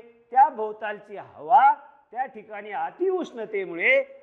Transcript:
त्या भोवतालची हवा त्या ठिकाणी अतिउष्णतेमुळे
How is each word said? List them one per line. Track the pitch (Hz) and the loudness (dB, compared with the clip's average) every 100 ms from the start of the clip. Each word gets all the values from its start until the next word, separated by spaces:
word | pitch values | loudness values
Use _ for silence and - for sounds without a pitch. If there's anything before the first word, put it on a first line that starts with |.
| 226 _ _ | -14 _ _
त्या | 247 302 | 4 4
भोवतालची | 247 214 214 214 208 - 196 | 2 -8 -8 -10 -12 -14 -18
हवा | 135 - 147 190 262 294 - _ _ | -18 -16 2 6 6 4 -4 _ _
त्या | 226 262 | -12 -10
ठिकाणी | 214 202 208 208 | -12 -18 -16 -12
अतिउष्णतेमुळे | 196 165 - 370 370 285 247 214 202 180 170 208 269 269 - | -8 -8 -4 -2 -2 -6 -10 -8 -6 -6 -2 0 0 -2 -10